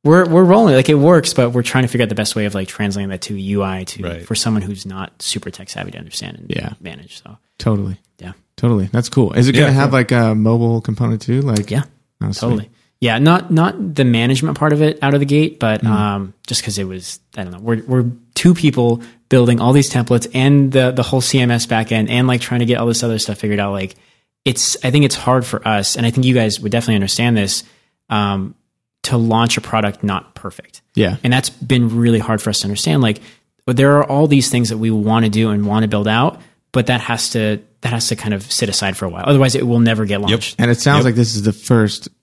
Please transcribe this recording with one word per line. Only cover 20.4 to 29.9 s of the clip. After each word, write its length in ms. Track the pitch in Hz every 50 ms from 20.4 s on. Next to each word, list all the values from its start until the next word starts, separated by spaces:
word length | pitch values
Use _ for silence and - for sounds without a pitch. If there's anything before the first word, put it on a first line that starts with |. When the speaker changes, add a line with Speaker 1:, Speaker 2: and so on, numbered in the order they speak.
| 131 139 143 143 139 135
Speaker 1:
the, 180 | 131 135 127 127
the 100 | 127 131
whole 180 | 117 - - 131
C 160 | 123 - - 135
M 100 | 123 120
S 160 | 120 117 -
backend 440 | - 117 113 110 107 113 110 110 101
and, 160 | 117 123 127
like, 140 | 127 123 120
trying 200 | 123 - 127 120
to 60 | 120
get 120 | 117 120 113
all 80 | 117
this 160 | 117 117 120
other 160 | 123 117 113 107
stuff 200 | - - 104 -
figured 220 | - 104 104 101
out. 120 | 101 101
Like, 220 | 98 98 98 95 - _ _ _ _ _ _ _ _ _ _
it's, 300 | 135 120 - - - - -
I 80 | - 131
think 140 | 123 147 143
it's 100 | 131 -
hard 300 | - - 127 127 131 123
for 200 | - - 110 - 113
us, 280 | 107 101 98 - -
and 80 | - 117
I 40 | 117
think 160 | 113 131 127
you 80 | 127 127
guys 240 | 123 113 110 104 -
would 120 | 110 107
definitely 220 | 107 117 117 - 110
understand 400 | 101 98 95 - - 117 123 117
this, 280 | 107 101 98 - - - _ _ _ _ _ _ _ _ _
um, 460 | 113 104 104 101 98 98 95 101 - _ _ _ _ _ _ _ _ _ -
to 120 | - 131
launch 400 | 120 113 113 110 113 117 120 -
a 60 | 113
product 420 | - - - 110 104 101